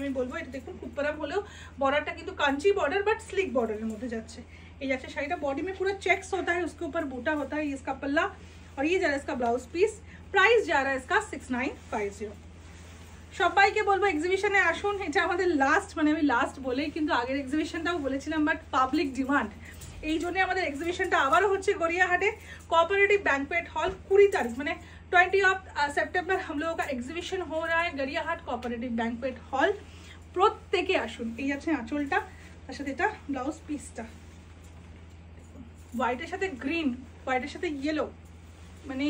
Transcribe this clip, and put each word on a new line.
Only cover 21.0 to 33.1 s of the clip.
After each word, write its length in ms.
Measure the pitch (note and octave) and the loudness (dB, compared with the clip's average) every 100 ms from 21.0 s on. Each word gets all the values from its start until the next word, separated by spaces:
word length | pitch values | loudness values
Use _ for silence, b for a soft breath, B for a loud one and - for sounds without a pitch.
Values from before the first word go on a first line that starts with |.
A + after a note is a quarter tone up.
| F#4 F4 C#4 | 2 4 6
আবারও 200 | E4 G4+ | 6 6
হচ্ছে 180 | F#4+ - D#4+ | 2 2 2
গড়িয়াহাটে 480 | E4 F4 F#4 F4+ G4+ A4+ B B - | 2 2 4 4 2 -2 B B 2
Cooperative 480 | E4 E4 G4 G4+ G4+ D#4+ | 4 4 6 6 4 4
ব্যাংকুয়েট 380 | C#4 C#4 E4+ E4 D#4+ | 0 0 -4 -4 -2
Hall। 140 | E4+ F#4+ - | -2 -2 4
কুড়ি 200 | G4+ G4+ F#4 | 8 8 6
তারিখ 180 | A#3+ A#3 | -2 -4
মানে 120 | D4 E4+ B B B | -4 -6 B B B
twentieth 360 | F4+ F#4 G4 F#4+ | 4 6 6 4
of, 80 | F#4+ - - | 4 -2 -2
uh, 80 | D4 F#4 | 0 0
September 400 | D#4+ F#4 E4+ F#4 - | 0 0 0 -2 -2
हम 80 | D4 | -4
लोगों 140 | E4 E4 | -4 -2
का 60 | - B3+ | -4 -4
एग्जीबिशन 440 | B3 E4 F4 F#4 D#4 | -6 -8 -6 -4 -4
हो 80 | D#4+ E4 | -4 0
रहा 120 | E4 E4+ | 0 0
है 60 | C#4 | -2
গড়িয়াহাট 400 | C4+ D#4+ D#4 E4 - | -2 -2 -4 -4 -4
Cooperative 440 | A#3+ A#3+ A#3 B3 A3+ | -6 -4 -4 -4 -2
ব্যাংকুয়েট 360 | A3+ A#3+ C4 A#3+ - | -2 -2 -6 -6 -4
Hall। 200 | C4 E4+ G4+ - B B B - F4+ | 2 2 2 -6 B B B -8 4
প্রত্যেকে 600 | G#4 A4 - F#4 F#4 F4 A3+ | 4 4 -2 0 2 0 0
আসুন। 220 | - A3+ A#3 | -6 -6 -4
এই 80 | C#4 C#4 | -2 -2
আছে 140 | E4 C#4+ | 0 -2
আঁচলটা, 400 | A3+ D4 C#4+ F#4 - B B B - | 0 -4 0 0 -2 B B B -14
তার 100 | C4 | -8
সাথে 140 | C#4 C4+ | -6 0
এটা 120 | G4+ | 0